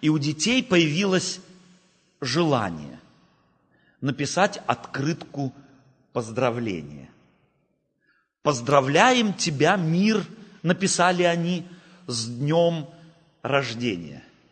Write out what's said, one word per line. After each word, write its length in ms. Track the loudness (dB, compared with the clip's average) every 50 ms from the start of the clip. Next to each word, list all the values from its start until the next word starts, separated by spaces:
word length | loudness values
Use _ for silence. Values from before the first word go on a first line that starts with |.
и 80 | 2 2
у 100 | 0 2
детей 440 | 0 -2 -4 -2 -2 0 0 0 0
появилось 760 | 2 4 4 4 4 2 0 0 2 2 0 0 -2 -8 -10 -14 -20 -20 -20 -20 _ -20 _ _ _ _ _ _ _ _ _
желание 800 | -8 -4 0 0 2 2 2 2 0 -2 -6 -8 -12 -14 -16 -18 -20 _ _ _ _ _ _ _ _ _ _ _ _ _ _ _ _ _ _ _
написать 600 | -6 -6 -4 -4 -6 -4 0 0 0 0 0 -6 -4
открытку 880 | -4 -4 -4 -4 -14 -8 -6 -4 -4 -4 -6 -8 -14 -8 -6 -6 -6 -8 -10 -20 -20 _ _ _ _ _ _ _ _ _
поздравления. 1000 | -6 -6 -4 -4 -2 0 0 0 -2 -4 -4 -4 -6 -8 -10 -16 -18 -20 -20 _ _ _ _ _ _ _ _ _ _ _ _ _ _ _ _ _ _ _ _ _ _ _ _ _ _ _
«Поздравляем 920 | -2 -2 -2 -2 4 4 4 4 4 4 4 6 6 6 4 2 0 -2
тебя, 440 | -2 -2 -4 0 2 2 2 2
мир», 500 | 2 0 0 2 2 2 2 2 0 -2 -4 -12 -20 -20 -20 -20 -6 _
написали 600 | 0 0 2 0 -2 2 2 2 2 4 4 2
они, 440 | 2 2 2 0 -2 -2 -4 -4 -10 -16 -20 -20 -20 -20 -20 -12
«с 200 | -8 -6 -6 -6 -6
днем 640 | -6 -4 -2 0 2 4 4 2 2 -2 -8 -12 -16 -20 -20 -20 -20 _ _ _ _ _
рождения. 840 | _ 0 0 0 0 -2 -6 -4 -2 -2 -4 -4 -6 -12 -14 -18 -20 -20 _ _ _ _